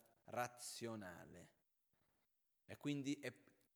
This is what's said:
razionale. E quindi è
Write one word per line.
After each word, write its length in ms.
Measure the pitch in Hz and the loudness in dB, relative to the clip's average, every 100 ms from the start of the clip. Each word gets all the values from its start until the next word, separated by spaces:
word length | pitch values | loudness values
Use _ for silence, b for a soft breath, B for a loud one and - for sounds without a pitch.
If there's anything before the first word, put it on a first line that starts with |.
| - - | -14 -20
razionale. 1200 | - 117 120 - - - 117 110 92 90 82 87 - - _ _ _ _ _ _ _ _ _ _ | -2 2 2 0 -6 -2 0 0 -4 -8 -10 -12 -14 -18 _ _ _ _ _ _ _ _ _ _
E 140 | - - | -12 -2
quindi 340 | 143 143 135 143 | 2 4 4 2
è 100 | 127 - - - _ | 0 -4 -12 -20 _